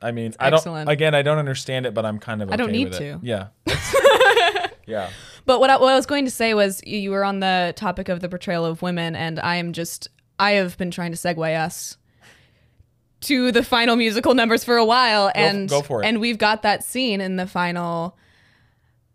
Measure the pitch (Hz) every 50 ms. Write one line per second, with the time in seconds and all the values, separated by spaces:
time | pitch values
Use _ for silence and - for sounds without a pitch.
0 | - 117 120 117 113 113 110 - 131 135 151 160 156 180 165 156 151 147 151 139
1 | 156 156 151 143 139 147 151 156 147 139 131 - - - 131 131 127 120 104 113
2 | 110 107 107 104 - 120 110 107 104 95 202 214 247 220 220 233 277 - 90 90
3 | 147 143 147 170 147 120 113 98 98 107 - _ _ 320 - - - - - 539
4 | - 554 480 - 415 392 453 - 359 349 - 370 - 392 - - _ - 110 104
5 | 95 - - - - - - - _ - 254 247 262 262 269 - 254 254 269 269
6 | 269 - 294 285 277 254 - - 226 226 220 208 202 196 196 - - - - 214
7 | 196 196 196 196 196 196 196 196 190 190 185 180 175 175 165 - 220 190 180 185
8 | 190 - 180 170 180 170 180 180 - 202 175 170 165 165 165 165 180 180 175 170
9 | 170 165 160 - 160 160 165 160 - 170 175 175 170 170 165 165 170 170 - -
10 | - - _ _ _ _ _ - 196 208 208 202 190 180 175 - 190 175 175 -
11 | 175 170 165 165 - 175 175 160 160 160 156 160 160 165 - - - - - -
12 | _ _ _ _ _ - - _ _ _ _ _ _ _ _ _ _ _ _ _
13 | _ _ _ _ - - 285 254 247 254 214 233 240 - 254 233 233 240 233 247
14 | 233 220 202 220 - 320 247 262 233 226 226 226 - 240 240 233 226 220 233 254
15 | 254 233 214 208 202 196 - 208 208 202 202 202 196 196 - 143 143 - 135 110
16 | - 220 233 220 220 240 233 214 214 208 220 214 - 208 202 - - - - 254
17 | 262 240 202 196 196 185 185 185 185 190 - 180 175 175 175 175 175 170 170 170
18 | 165 180 - _ _ _ _ _ _ _ _ _ _ _ _ _ _ _ _ _
19 | _ _ _